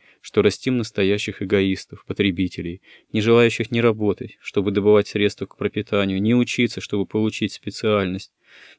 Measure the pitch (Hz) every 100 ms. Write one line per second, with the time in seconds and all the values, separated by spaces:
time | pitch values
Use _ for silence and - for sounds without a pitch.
0 | _ _ - - 101 - 131 127 110 -
1 | 98 104 - - 95 101 98 95 - -
2 | - 92 101 90 92 - 85 90 _ -
3 | _ 110 107 117 117 - 113 117 117 110
4 | 104 - - - - 104 98 101 101 104
5 | 101 104 101 - 98 - 101 113 - 104
6 | 98 95 104 123 117 - 120 - - 104
7 | 95 110 107 - 104 - 107 - 110 104
8 | 95 92 - _ _ - -